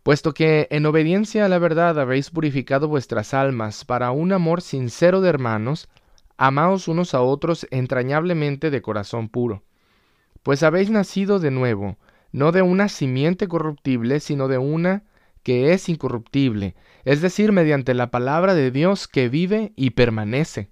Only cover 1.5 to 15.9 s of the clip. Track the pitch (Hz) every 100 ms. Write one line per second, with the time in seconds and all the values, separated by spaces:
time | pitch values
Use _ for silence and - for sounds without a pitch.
1.5 | 180 170 160 170 151 127 131 139 165 156
2.5 | 135 120 139 151 151 - 110 - 135 139
3.5 | 127 107 104 - 120 123 135 175 190 165
4.5 | 175 - 135 123 - 175 190 185 147 120
5.5 | 110 110 156 - _ _ _ _ - 131
6.5 | 139 170 190 180 165 175 131 127 143 160
7.5 | 165 - 131 127 127 127 147 175 165 147
8.5 | 135 160 135 104 104 101 117 110 127 120
9.5 | 98 _ _ _ _ _ _ _ - -
10.5 | 139 160 175 202 220 185 190 196 202 151
11.5 | 131 127 104 101 - _ _ _ 117 151
12.5 | 180 185 185 202 - 139 127 151 185 202
13.5 | 170 156 151 143 123 117 147 - 143 135
14.5 | 131 135 160 175 196 _ _ _ _ -
15.5 | 123 139 185 -